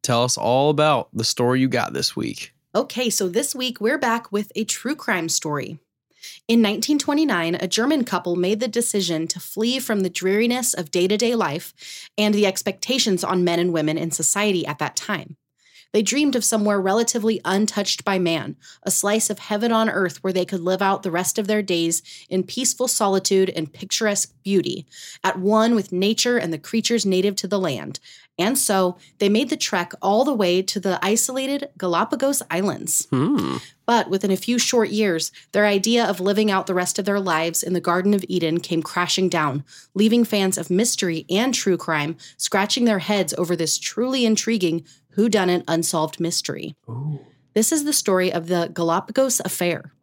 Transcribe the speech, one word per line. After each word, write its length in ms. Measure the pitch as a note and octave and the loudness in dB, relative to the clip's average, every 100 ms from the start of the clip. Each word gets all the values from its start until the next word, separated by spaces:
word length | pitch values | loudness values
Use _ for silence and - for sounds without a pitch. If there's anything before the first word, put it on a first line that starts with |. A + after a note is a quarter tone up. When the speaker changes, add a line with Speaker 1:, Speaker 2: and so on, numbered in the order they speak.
Speaker 1:
Tell 200 | - A#2 | 0 2
us 160 | B2 - | 2 0
all 320 | A2 B2+ D3 | 2 4 4
about 380 | D3+ D3+ C3+ - | 4 4 2 0
the 120 | - | -4
story 360 | A2 - A#2+ B2+ | -4 0 2 4
you 80 | C3 | 2
got 240 | B2 - | 2 -2
this 220 | C2+ - | -2 -4
week. 380 | - - - - _ _ | -4 -6 -8 -14 _ _
Speaker 2:
Okay, 360 | G#3 C#4 A#3 B3 | -4 -2 -4 -2
so 180 | - F#3+ | 0 0
this 240 | F#3+ - | -2 -2
week 260 | B3 B3+ B3 | -4 -6 -2
we're 180 | G#3+ D4 | -2 0
back 320 | B3+ A#3 - | 0 -2 -2
with 220 | G3+ G#3 | -6 -4
a 100 | - | -6
true 300 | A3 - A#3+ | -4 -4 -4
crime 340 | D4+ - F#3 D#3+ | -6 -2 -2 -2
story. 500 | - D#3 D3 A#2+ D#3 _ _ _ _ - - - | -4 -2 -4 -6 -12 _ _ _ _ -20 -16 2
In 160 | A#3 | 4
nineteen 360 | G#3 G#3+ A3+ D4 | 4 2 0 0
twenty-nine, 580 | D4 C#4+ D#4 F#3 E3 E3+ | 2 0 2 0 0 -2
a 100 | F3 | -2
German 360 | G#3+ B3 D4+ | 0 2 0
couple 320 | A#3 F3+ F3+ F3 | 0 -2 -2 0
made 240 | F3+ G#3+ | 0 0
the 80 | B3 | -2
decision 580 | A#3 A#3 G#3 F3 D#3+ E3 | -2 -2 -2 0 -2 -2
to 120 | F3 | -6
flee 380 | - - A3+ C4 | -8 -2 0 0
from 200 | - G#3+ | -2 0
the 100 | F#3 | 0
dreariness 640 | F#3 F#3 G3+ A#3 B3 B3 | -2 0 2 2 0 -2
of 180 | - D#3+ | -4 -2
day-to-day 420 | F3+ F3+ G#3 A#3+ | 0 2 2 2
life 400 | A#3+ F3 D3+ - _ - - - - | 0 -2 -4 -10 _ -18 -16 -12 -2
and 160 | G#3 | 2
the 140 | G#3 G3+ | 4 2
expectations 800 | F#3+ - G3 - C4 A3+ F#3 | 2 -4 -6 -4 0 2 0
on 200 | - F3+ | 0 2
men 140 | F3 E3+ | 2 2
and 140 | F3 | 2
women 260 | E3 D3+ D#3 | 0 0 -2
in 120 | E3 | -4
society 520 | - D#3+ G3+ G#3 F#3 | -2 0 0 0 0
at 140 | - D3+ | -2 -6
that 160 | D3 - | -6 -6
time. 400 | - F3+ - - _ _ _ - _ | -6 -8 -8 -20 _ _ _ -20 _
They 80 | G#3 | 0
dreamed 340 | G#3 C4+ D4 A#3+ | 2 2 2 2
of 80 | |
somewhere 340 | - A3 G#3 G3+ | 0 2 2 2
relatively 580 | F#3+ G#3 A#3 A#3+ A3 G#3+ - | 2 2 2 0 0 -2 0
untouched 580 | F#3+ G#3+ - G3+ - | 0 2 0 -2 -2
by 140 | - F#3+ | -2 0
man, 380 | F3 D#3+ A2+ - - - | 0 -2 -4 -12 -18 -10
a 80 | - | -4
slice 400 | - G3+ A3 - | -2 0 0 0
of 80 | G#3 | -4
heaven 340 | - G#3 A#3 | -4 -2 2
on 160 | A3+ A3 | 2 2
earth 340 | F#3+ F#3 - | 0 -2 -2
where 120 | F#3+ | -2
they 100 | F#3 | -2
could 160 | F#3 F#3+ | -2 -2
live 220 | E3+ F#3 | -2 0
out 200 | G3 G3 | 2 0
the 80 | F#3+ | -2
rest 280 | E3+ F3+ - | -2 -2 -2
of 80 | G3+ | 0
their 160 | G#3+ | 0
days 400 | F#3+ F3 E3 E3 - - - | 0 0 0 -2 -6 -20 -4
in 140 | F#3+ | -4
peaceful 460 | F#3 - B3+ - B3+ | -2 0 0 0 -2
solitude 600 | - G3+ F#3+ F#3+ G3 F#3 | 0 2 2 2 2 2
and 240 | - D#3 | 0 -8
picturesque 640 | - G3 - G#3+ G3+ - _ | -10 -6 -2 0 0 -4 _
beauty, 420 | G3 G3 - - - - - - | 0 0 0 -6 -12 -20 -20 -4
at 140 | F#3 F#3 | -4 0
one 360 | F#3+ A3 A3+ | 2 4 4
with 160 | A#3 G3 | 2 0
nature 460 | F3+ G3 A3 A#3+ A#3+ | 0 0 2 2 0
and 160 | - | 0
the 60 | D#3+ | -6
creatures 480 | - A3+ - A#3 G3 | -2 -2 0 0 2
native 300 | F#3 G3 G3 | 2 2 -2
to 120 | F#3 | -4
the 100 | G3 | -2
land. 420 | F3+ A#2+ C#2+ - - - _ - | -2 -4 -8 -14 -18 -20 _ -2
And 200 | F#3 C4 | 0 0
so 400 | - F#3+ F#3 F3+ - _ | 2 2 2 -2 -16 _
they 120 | E3+ | 2
made 180 | G#3+ C#4+ | 4 2
the 80 | D4 | -2
trek 360 | - F#3+ F3 - | -2 -2 -4 -4
all 220 | F#3+ G#3 C#4 | 2 2 2
the 80 | |
way 260 | B3 F#3 F3+ | 2 2 2
to 180 | F#3+ G3+ | 0 -2
the 200 | F#3 F3 | -2 0
isolated 680 | F#3+ A3+ - B3+ C4+ C#4 C#4 - | 0 0 0 -2 -2 -4 -6 -6
Galapagos 640 | F#3 E3+ A3 A#3+ C4+ C#4 - | 0 0 0 0 0 0 -2
Islands. 560 | E3+ G3 - - - - | -2 -2 -4 -4 -4 0
Speaker 1:
Hmm. 460 | C3 E3 C#4 C#2+ B1+ - _ - | 0 2 0 0 -4 -8 _ 2
Speaker 2:
But 240 | A#3 - | 2 2
within 200 | F#3+ G3 | -2 0
a 60 | F#3+ | -2
few 220 | - A#3+ | 0 0
short 320 | - B3 A3 | 2 2 2
years, 420 | G#3 G#3 E3 - - _ | 0 0 0 -4 -10 _
their 120 | G3 | 2
idea 400 | G#3 G3+ G3+ A#3 | 4 2 2 2
of 160 | A3 F3+ | 2 0
living 300 | F#3 G3+ G#3+ | 0 2 2
out 160 | F#3+ F#3+ | 2 0
the 80 | |
rest 240 | F3+ F3+ - | -2 0 -2
of 80 | G3+ | 0
their 120 | G3+ | 0
lives 440 | F#3+ D#3+ E3 E3+ | 0 0 0 -2
in 100 | - | -2
the 80 | F3+ | -2
Garden 320 | F3 F3 F#3+ | 0 2 2
of 140 | G3+ - | 2 0
Eden 320 | F#3 E3 E3+ | -2 0 -2
came 220 | - E3 | 0 -2
crashing 480 | D#3 - F3 - F#3 | -2 -4 -2 0 2
down, 340 | E3+ D3+ C#3+ - - - | 2 0 -2 -8 -20 -10
leaving 280 | G3 G#3+ A#3+ | 2 4 4
fans 340 | A3+ G#3 F#3+ F#3 | 2 2 0 -2
of 100 | D3+ | 0
mystery 540 | F#3 A#3 - F3+ D#3+ - | 0 2 0 -2 -4 -2
and 240 | F#3 B3+ | 0 0
true 240 | A#3+ - F3 | 0 0 0
crime 380 | - D#3 D3 E3 - - | 0 -2 -2 -6 -14 -8
scratching 480 | - G3 G3+ - | -2 0 0 2
their 140 | A#3+ G3+ | 2 2
heads 320 | D#3+ G#3 E3+ - | 0 0 0 -2
over 180 | E3+ F3 | -2 -2
this 220 | D#3+ - | -2 -2
truly 480 | - - B3 C4 A#3 | -4 -4 -2 2 2
intriguing 580 | A3 - A3+ F3 E3 - _ _ - | 2 0 0 0 -2 -6 _ _ 0
whodunit 480 | A3+ G#3 F3+ F3 - | 2 4 2 0 0
unsolved 540 | E3 E3 E3+ D#3 - | -2 0 -2 -2 -2
mystery. 560 | E3 - - - - D#3 - | -4 -2 -4 -8 -10 -14 -12
Speaker 1:
Ooh. 300 | A#2+ D3 D3 - _ _ | -8 -6 -8 -12 _ _
Speaker 2:
This 180 | G#3 A3 | 0 2
is 100 | D#4+ | 0
the 80 | D4 | 0
story 400 | - - F#3 F#3 | 0 2 2 2
of 140 | E3+ E3 | -2 -2
the 240 | F3 E3+ | -2 0
Galapagos 680 | - E3+ E3+ - A#3+ C4+ - | -2 0 0 0 0 2 0
Affair. 480 | - - F3 E3 - _ | -4 -2 -2 -2 -8 _